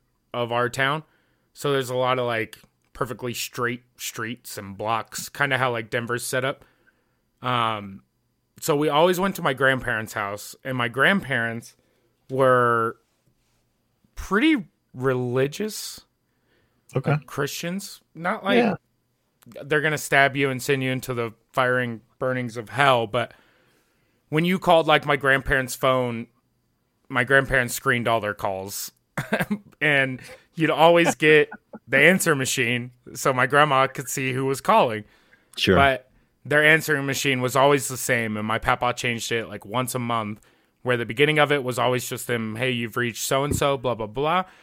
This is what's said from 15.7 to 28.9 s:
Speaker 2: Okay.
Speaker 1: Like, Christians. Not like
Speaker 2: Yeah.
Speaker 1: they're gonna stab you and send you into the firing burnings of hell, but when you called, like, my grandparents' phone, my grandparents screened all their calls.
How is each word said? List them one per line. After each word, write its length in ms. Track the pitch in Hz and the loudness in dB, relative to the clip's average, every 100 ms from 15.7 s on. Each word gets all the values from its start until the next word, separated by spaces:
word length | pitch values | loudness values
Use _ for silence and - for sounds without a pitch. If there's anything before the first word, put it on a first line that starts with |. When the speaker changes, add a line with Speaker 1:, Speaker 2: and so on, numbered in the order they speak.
| 208 - - _ _ _ _ _ _ _ _ _ | -8 -12 -16 _ _ _ _ _ _ _ _ _
Speaker 2:
Okay. 180 | 135 135 | -6 -2
Speaker 1:
Like, 140 | 147 - | -2 -4
Christians. 760 | - 143 - 170 190 - - _ | -6 -6 -6 -8 -8 -10 -18 _
Not 300 | - 175 214 | -8 -6 -4
like 140 | - 240 | 0 2
Speaker 2:
Yeah. 160 | 233 175 _ _ _ _ _ _ - - | 2 0 _ _ _ _ _ _ -20 -14
Speaker 1:
they're 160 | 143 151 | -2 0
gonna 160 | 151 147 | 0 -2
stab 400 | - 143 139 135 | 2 4 4 4
you 140 | 139 | -2
and 120 | 127 | -2
send 200 | 120 139 | -2 0
you 80 | 131 | 0
into 240 | 127 - | -4 -6
the 180 | 120 117 - _ | -6 -6 -8 _
firing 500 | - 127 127 120 113 _ - | 0 2 2 -2 -8 _ -6
burnings 400 | 131 127 123 113 | -4 -4 -6 -8
of 100 | 104 | -8
hell, 380 | 104 139 123 113 | 0 4 4 2
but 260 | 120 113 - _ _ _ _ _ _ _ _ - | -2 -4 -8 _ _ _ _ _ _ _ _ -4
when 160 | 156 | 0
you 140 | 170 185 | 0 0
called, 300 | - 165 156 | 4 4 6
like, 180 | 151 147 | 2 2
my 80 | |
grandparents' 640 | 143 135 135 - 139 127 - | 0 2 2 2 -2 -2 -2
phone, 500 | 135 131 123 117 117 _ _ _ _ _ _ _ - | 0 2 0 -4 -10 _ _ _ _ _ _ _ -6
my 140 | 131 | -2
grandparents 520 | 123 139 135 131 120 | 4 4 4 0 0
screened 340 | - - 120 117 | -4 -2 0 0
all 120 | 113 | 0
their 140 | 104 | -2
calls. 560 | 101 107 95 98 - - | -6 -6 -6 -8 -10 -12